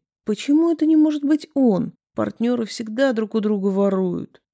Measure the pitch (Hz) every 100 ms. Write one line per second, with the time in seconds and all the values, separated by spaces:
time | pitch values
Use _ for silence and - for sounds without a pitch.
0 | _ _ - 208 - 294 330 311 311 311
1 | 302 302 285 302 - 277 254 180 - -
2 | _ - 208 - 233 240 220 - 220 220
3 | 269 220 214 220 208 208 196 190 196 190
4 | 185 175 - _ _